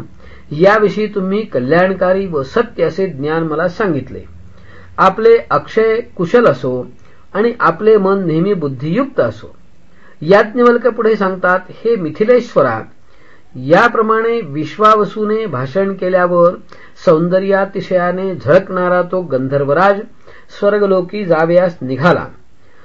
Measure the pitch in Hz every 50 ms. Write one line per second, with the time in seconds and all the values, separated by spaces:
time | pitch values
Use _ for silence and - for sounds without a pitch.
0 | 110 - - - - - - - - - 147 147 175 196 208 220 208 196 - 208
1 | 214 202 208 202 185 190 196 214 226 - - 131 123 131 156 175 185 190 190 180
2 | 190 180 185 196 196 185 170 143 131 131 - 226 233 220 - - 170 156 - 190
3 | 190 180 151 131 143 151 156 165 165 160 151 156 175 180 170 - 226 190 156 131
4 | - - - 92 - - - - - - - - - - - - - - - -
5 | 170 190 185 - 220 226 233 233 - - 135 143 - - - 220 220 220 220 233
6 | 240 - - - 175 165 - 240 240 180 139 - - 131 127 127 123 123 - -
7 | - - - - - - - 190 220 240 233 - 147 160 165 - 214 214 220 208
8 | 190 190 196 196 190 165 156 160 180 202 208 175 156 143 131 120 139 156 170 233
9 | 277 269 - - 131 - - - - - - - - - - - - - - -
10 | - - - - 147 156 190 208 233 226 214 240 240 240 240 240 233 247 233 233
11 | 226 220 220 185 196 185 190 180 185 180 180 185 - - - - - 226 233 208
12 | 170 147 151 - 220 220 247 247 240 - - - 135 123 113 110 - - - -
13 | - - - - - - - - - - - 127 127 135 165 196 233 233 214 226
14 | 220 220 220 220 226 226 233 233 208 147 139 151 151 - - - 214 214 214 214
15 | 208 - - 214 214 208 214 220 226 202 139 123 131 135 - 190 196 196 196 180
16 | 180 185 185 180 180 175 180 175 170 175 190 220 - - - - - - - -
17 | - 190 165 160 170 175 180 190 196 196 196 190 196 196 - 196 - - 190 180
18 | 175 180 180 185 190 190 185 139 110 131 156 190 190 - 185 185 180 180 180 180
19 | 175 175 185 185 180 160 135 127 131 131 143 143 143 135 143 160 190 202 202 202
20 | 220 - - - - - - - - - - - 208 202 208 208 202 196 190 185
21 | 180 175 - 208 208 170 165 156 160 165 170 180 185 180 170 - 135 127 131 127
22 | 147 175 151 110 78 - - - - - - - - - - -